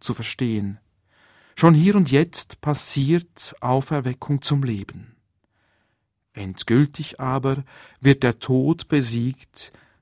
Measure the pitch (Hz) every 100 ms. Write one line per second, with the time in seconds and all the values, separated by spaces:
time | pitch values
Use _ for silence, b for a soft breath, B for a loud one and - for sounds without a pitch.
0 | - 117 113 - 123 107 101 104 _ _
1 | b b b b b - 165 151 185 208
2 | 143 139 175 - - - 147 143 - 139
3 | 135 170 170 - - - 123 135 - 147
4 | 127 120 - 143 - 143 131 104 98 90
5 | - _ _ _ _ _ _ _ _ _
6 | _ _ _ - 95 90 - 120 143 -
7 | 147 - 131 131 135 135 - B B B
8 | 139 135 123 117 - 131 139 170 - 147
9 | 120 117 123 131 _ - - b b b